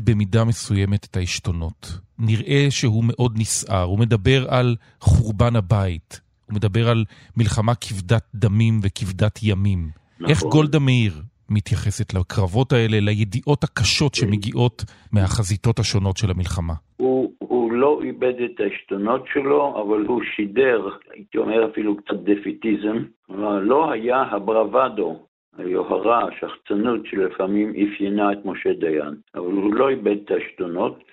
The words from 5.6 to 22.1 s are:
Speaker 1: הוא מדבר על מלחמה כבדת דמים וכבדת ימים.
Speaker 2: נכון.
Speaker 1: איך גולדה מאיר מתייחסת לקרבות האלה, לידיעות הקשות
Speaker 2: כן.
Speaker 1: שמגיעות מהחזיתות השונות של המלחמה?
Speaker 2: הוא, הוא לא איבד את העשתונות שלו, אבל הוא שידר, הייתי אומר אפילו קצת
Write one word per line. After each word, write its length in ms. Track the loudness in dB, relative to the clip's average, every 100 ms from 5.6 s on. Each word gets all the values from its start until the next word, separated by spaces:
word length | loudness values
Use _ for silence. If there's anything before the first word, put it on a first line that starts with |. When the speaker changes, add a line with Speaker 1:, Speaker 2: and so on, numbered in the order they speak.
| 2 2 0 -4 -10 -20 _ _ -8
Speaker 1:
הוא 80 |
מדבר 340 | -2 0 2 2
על 160 | 2 0 -6 -6 0
מלחמה 380 | 0 2 0
כבדת 500 | 0 -4 -6 0 0 0
דמים 460 | 0 2 4 4 2
וכבדת 560 | 0 -2 -6 -2 -2 0
ימים. 460 | 0 2 2 0 -4 -10 _ -4
Speaker 2:
נכון. 100 | 0
Speaker 1:
איך 120 | 2
גולדה 360 | 4 4 4 4
מאיר 340 | 4 4 2 -2 -12 _ -2
מתייחסת 640 | -2 0 -2 -2 -4 -2
לקרבות 580 | -2 -2 0 0 0 2
האלה, 280 | 2 2 2
לידיעות 640 | 2 0 0 -2 0 0
הקשות 500 | 0 0 0 2 0
Speaker 2:
כן. 60 | 0
Speaker 1:
שמגיעות 640 | 0 0 -2 0 0 0 -12 -14 -2
מהחזיתות 640 | 0 2 0 -2 0 0 0
השונות 380 | 0 0 0 0
של 140 | -2
המלחמה? 440 | -2 -2 -4 -4 -6 _ -4
Speaker 2:
הוא, 360 | 0 0 -2 -6
הוא 340 | -2 0 2
לא 280 | 2 2 2
איבד 320 | -2 -2 -2 -2
את 160 | -4 -2
העשתונות 640 | -4 -4 -8 -4 0 -2 -2
שלו, 520 | -2 2 2 0 -2 -2
אבל 200 | -2 0
הוא 160 | -4 -4 -6
שידר, 520 | -4 2 2 2 -2 -10 -18
הייתי 240 | -20 -8 -4
אומר 320 | 0 2 0
אפילו 260 | 0 -2 -2
קצת 200 | -4